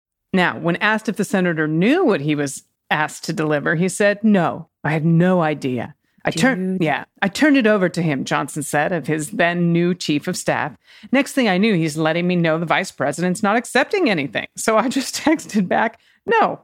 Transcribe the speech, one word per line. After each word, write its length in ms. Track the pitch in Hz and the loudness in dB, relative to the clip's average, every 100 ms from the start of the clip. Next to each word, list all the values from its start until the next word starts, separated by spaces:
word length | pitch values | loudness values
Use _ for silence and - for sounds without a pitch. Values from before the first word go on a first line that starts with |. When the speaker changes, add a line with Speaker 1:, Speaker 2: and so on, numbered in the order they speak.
| _ _ _ | _ _ _
Speaker 1:
Now, 240 | 185 170 117 | 0 0 0
when 200 | 160 175 | -2 0
asked 320 | 208 214 - | 0 0 -2
if 80 | 196 | -4
the 80 | 196 | -2
senator 420 | 190 180 160 156 | 0 0 0 0
knew 360 | 160 202 330 330 | 2 2 2 2
what 160 | 175 | 0
he 120 | 147 147 | 0 -2
was 280 | 143 - - _ - | -4 -8 -18 _ -4
asked 360 | 151 147 - - | -2 -2 -6 -6
to 80 | |
deliver, 420 | 160 156 151 147 165 | -4 -2 0 0 0
he 140 | 185 | 0
said, 340 | - 202 202 | 0 0 2
"No, 460 | 220 202 156 - - _ | 2 4 2 -2 -12 _
I 60 | 156 | -4
had 160 | 156 160 | -2 2
no 360 | 165 180 185 | 4 4 2
idea. 520 | 156 147 139 123 110 - _ _ - | 0 -2 -4 -4 -8 -12 _ _ -6
I 60 | |
turned, 480 | 165 247 185 185 185 | 0 0 0 -2 -2
Speaker 2:
Dude. 60 | 156 | -2
Speaker 1:
yeah, 200 | 131 - _ | -2 -6 _
I 60 | 196 | -4
turned 260 | - 302 277 | 2 4 4
it 80 | 214 | 4
over 220 | 214 180 | 2 2
to 120 | 170 | 0
him," 240 | 165 135 120 | -2 -2 -2
Johnson 360 | 156 147 156 | -2 -4 -6
said 300 | 143 147 160 | -2 0 0
of 160 | 175 - | -2 -2
his 240 | 156 147 | -4 -4
then 400 | - 170 175 170 | 0 0 2 2
new 220 | 170 175 180 | 2 2 0
chief 320 | - 147 185 | -2 -2 -2
of 80 | 180 | -4
staff. 380 | - 127 135 - _ - - | -2 -2 -4 -8 _ -20 -2
"Next 200 | 262 269 | 0 0
thing 140 | - 233 | 0 2
I 100 | 180 | 2
knew, 180 | 220 185 | 2 2
he's 220 | 160 151 | 0 0
letting 300 | 160 165 180 | 0 0 0
me 80 | 180 | 2
know 240 | 165 160 | 2 0
the 60 | 170 | 0
vice 260 | - 190 | 0 0
president's 500 | - 139 143 180 180 | -4 -4 -2 -2 0
not 120 | 208 226 | 0 0
accepting 540 | 240 247 285 415 302 | 0 0 0 0 0
anything. 380 | 175 139 - - - | 0 -2 -6 -8 -6
So 200 | - 220 | 0 2
I 120 | 247 | 2
just 260 | 269 247 - | -2 -4 -2
<laughs> 80 | |
texted 440 | 294 320 - 214 180 | 0 0 0 -2 0
back, 320 | 226 220 - _ _ - | 0 0 -4 _ _ 0
'No, 340 | 453 196 - | 2 2 0